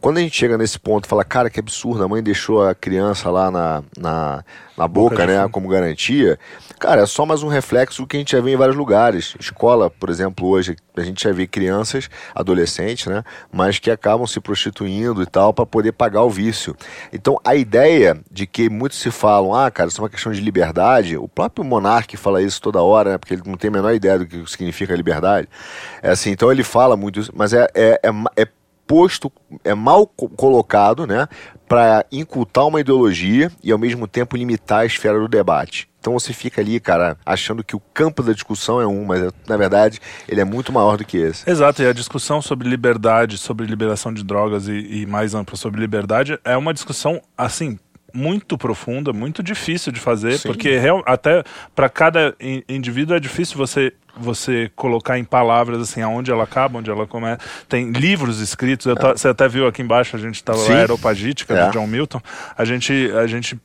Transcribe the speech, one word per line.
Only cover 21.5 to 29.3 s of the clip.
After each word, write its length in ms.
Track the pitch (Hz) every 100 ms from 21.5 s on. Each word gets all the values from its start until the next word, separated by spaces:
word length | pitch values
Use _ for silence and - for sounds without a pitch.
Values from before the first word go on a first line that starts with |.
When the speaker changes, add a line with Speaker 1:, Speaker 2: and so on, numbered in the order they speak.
| -
Speaker 1:
Monark 520 | 151 117 98 113 113 101
fala 260 | 101 95
isso 180 | 98 -
toda 180 | - 101
hora, 300 | 92 110 101
né, 60 | 95
porque 160 | -
ele 80 | 92 90
não 100 | 92
tem 120 | 107
a 40 |
menor 220 | 101 101
ideia 240 | 117 98 95
do 80 | 87
que 240 | 85 82
significa 440 | - 90 - 95 87
liberdade. 520 | 87 78 87 101 - - - - - -
É 80 | -
assim, 200 | 92 107
então 200 | 98 117
ele 120 | 131
fala 320 | 117 120 127 107
muito 240 | 101 98
isso, 100 | 107
mas 180 | - 104
é, 160 | 120 120
é, 260 | 92 110 117
é 80 | 110
ma-, 200 | 107 113 -
é 100 | 110 _ _ _ -
posto, 440 | 156 185 - -